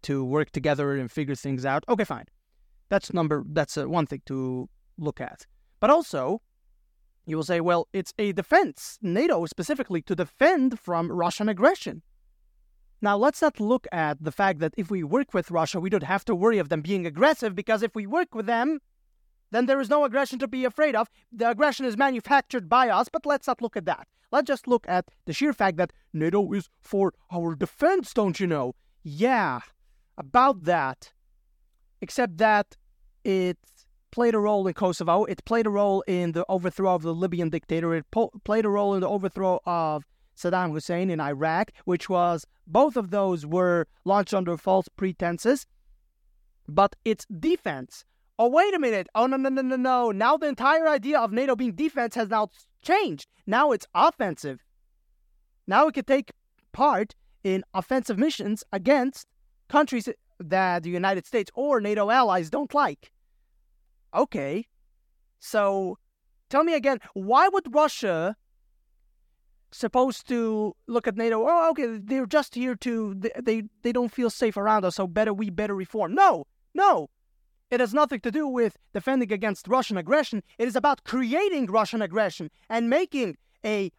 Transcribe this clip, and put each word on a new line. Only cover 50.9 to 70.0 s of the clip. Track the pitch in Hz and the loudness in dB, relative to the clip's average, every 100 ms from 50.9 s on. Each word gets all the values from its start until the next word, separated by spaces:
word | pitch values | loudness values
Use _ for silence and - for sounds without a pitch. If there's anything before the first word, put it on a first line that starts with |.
| 294 226 294 | 0 0 0
of | 226 | 0
nato | 220 269 | -2 0
being | 226 247 | 0 -2
defense | 170 311 285 233 240 | -2 -4 -2 -4 -2
has | 214 | -2
now | 220 208 _ _ _ | 0 -2 _ _ _
changed. | - 381 339 147 - _ - | 0 2 0 -6 -12 _ -2
Now | 220 294 | 2 2
it's | 220 - | 2 -2
offensive. | - 214 - 208 147 147 131 _ _ _ _ _ _ _ _ _ _ - | 2 2 2 -4 -4 -8 -10 _ _ _ _ _ _ _ _ _ _ 0
Now | 202 302 | 4 4
it | |
can | 269 | 2
take | - 277 - - _ _ _ | 0 0 0 -14 _ _ _
part | - 285 202 214 - _ _ | 0 2 2 -2 -10 _ _
in | 196 190 - | -2 -2 -2
offensive | 190 - 262 247 196 | -6 -2 -2 -2 0
missions | 302 - 202 214 - | 0 0 -6 -6 -6
against | 196 180 285 254 - - _ _ _ - | -4 2 2 2 -6 -20 _ _ _ 0
countries | 294 302 247 - - _ - | 2 2 0 -6 -12 _ -14
that | 165 185 185 175 | -2 0 2 0
the | 170 | -4
United | 175 190 190 - | -2 0 -2 -2
States | 233 190 | -4 -4
or | - 285 254 | -4 0 0
nato | 208 208 208 | 0 0 2
allies | 254 233 185 160 | 4 4 2 0
don't | 294 294 | -6 -2
like. | 294 247 143 _ _ _ _ _ _ _ _ _ _ _ | 0 0 -2 _ _ _ _ _ _ _ _ _ _ _
Okay. | 190 262 202 139 175 233 _ _ _ _ _ _ _ | -2 -2 -2 -4 -6 -8 _ _ _ _ _ _ _
So, | - 220 143 190 190 - _ _ _ _ - | -4 0 2 0 -4 -8 _ _ _ _ -2
tell | 269 | 2
me | 330 | 2
again, | 311 254 254 - | 2 0 -2 -6
why | 202 190 262 381 | -8 2 6 6
would | 381 277 | 2 0
Russia | 285 302 - 214 165 175 214 _ _ _ _ _ _ _ _ _ _ _ _ _ | 2 2 0 -2 -2 -2 -6 _ _ _ _ _ _ _ _ _ _ _ _ _
supposed | - 233 254 | -8 -2 2